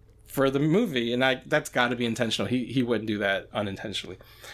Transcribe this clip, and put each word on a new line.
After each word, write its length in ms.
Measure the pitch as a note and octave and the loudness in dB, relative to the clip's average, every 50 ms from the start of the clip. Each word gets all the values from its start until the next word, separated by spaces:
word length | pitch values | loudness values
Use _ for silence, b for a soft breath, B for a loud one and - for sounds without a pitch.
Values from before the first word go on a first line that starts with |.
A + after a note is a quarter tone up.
| - - - - - | -20 -20 -20 -20 -20
for 220 | - - C#3+ C3+ C3+ | -6 0 2 2 4
the 80 | C3+ C#3 | 4 4
movie, 540 | C#3+ D#3 D#3 G3+ B3 G3 C#3 B2 A#2 A#2 A#2+ | 4 4 4 4 2 2 0 0 0 0 2
and 100 | B2 C3 | 2 2
I, 200 | C3 C3 B2+ - | 2 2 0 -2
that's 220 | - D3+ D3+ D3 - | -2 -2 -2 -2 0
gotta 260 | - C3 B2 A#2+ B2 | 0 0 2 2 2
be 120 | A#2+ A#2+ | 0 0
intentional. 420 | A#2 A2+ A2+ B2 A2 - - G#2 G2+ | -2 0 0 -2 -2 0 -2 0 0
He, 160 | A#2+ B2+ A#2+ | 0 -2 -2
he 180 | - A#2+ C3+ B2 | 0 0 0 2
wouldn't 240 | A#2 A#2+ G#2+ G#2+ | 2 0 0 0
do 120 | A2 G#2+ G2+ | -2 -2 0
that 300 | G#2 G2 G2 F#2 F2 - - | 0 0 0 0 -2 -4 -4
unintentionally. 640 | A2 G2+ G2 F#2+ - - A2 F#2+ - - - F#2 - B B B B B B | -4 -4 -4 -4 -6 -8 -8 -8 -8 -8 -10 -12 -14 B B B B B B